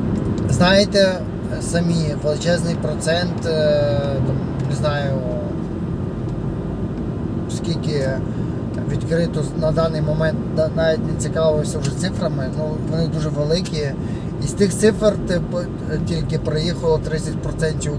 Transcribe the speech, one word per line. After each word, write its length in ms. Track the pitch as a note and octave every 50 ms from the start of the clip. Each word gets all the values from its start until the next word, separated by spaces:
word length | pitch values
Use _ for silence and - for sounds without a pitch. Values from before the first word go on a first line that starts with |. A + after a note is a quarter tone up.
| - - - - - - - - - -
знаєте, 680 | - - F3 F#3 G3 G3 G#3 F3+ G#3 G3+ G3 F#3+ F#3 F3+ - - - - - - E3 D#3
самі 540 | - - E3 E3+ E3+ E3+ E3 D#3+ D#3 D3+ C#3+ C3 -
величезний 520 | D3+ D3+ C#3+ - E3 F3 E3+ - E3+ E3
процент, 720 | D3+ C#3+ D3 D3+ C#3+ - D#3+ E3 F3 F3+ F3 E3 D3+ -
е, 540 | E3 D#3+ D#3 D3+ D3+ D3 D3 C#3+ C#3+ C#3+ C#3+ C#3 C#3 C#3 C3 C3
там, 80 | C3+ C3+ - - - - - - -
не 60 | -
знаю, 380 | - D3+ D3+ D3 C#3+ C#3+ - - - - - - - - - - - - - - - - - - - - - - - - - - - - - - - - - - - - - - - - - - - - - - - - - -
скільки 540 | - - E3+ E3 - D#3+ D#3 D3 C#3+ C3+ C3+ - B2 A#2 - - - - - - - - - - - - -
відкрито 520 | - - - D#3+ E3 E3 E3+ E3 - D#3 C#3+ - - E3+
на 100 | D#3+ D#3
даний 300 | D3+ D#3+ D#3+ D#3+ D#3 D3+
момент, 360 | D3+ D3+ D3+ D#3 D#3+ D#3 D3+ D3+ - - -
да-, 140 | D#3 D#3 D#3 -
навіть 380 | E3 D#3+ D#3+ D#3+ D#3 D3+ D#3 D#3+
не 60 | -
цікавився 600 | - - - E3 D#3+ D#3 D3+ D3+ D3 - - D3+
вже 120 | - -
цифрами, 580 | - - E3+ F#3+ - - F3+ D#3 D3+ C#3 C3 - -
ну, 60 | D3+ D#3 D#3 D3+ D3+ - D3+
вони 160 | D#3+ E3 E3
дуже 220 | D#3 D#3+ D3+ D3+ D#3
великі. 600 | C#3 D3 D3 D3+ D#3+ F3+ F#3 - E3 D3+ D3 C#3 C3 - - - - - - - - - -
Із 80 | -
тих 220 | - - G3+ F#3+ -
цифр, 400 | - G#3 A3 G#3+ - G#3 G#3 G3 E3 -
типу, 300 | - F3 E3+ D#3 - - F3 F3 - - - - - D#3 D#3+ E3
тільки 320 | E3 E3 D#3 C#3 - D#3+ D3
приїхало 580 | - D#3 D#3 D#3 D#3+ F3 E3 - F3 E3 D#3+
тридцять 440 | D3+ - D3 D#3 D3+ C#3+ D#3+ - -
процентів 520 | - - - - D#3+ D#3 D3+ - - D3 C#3+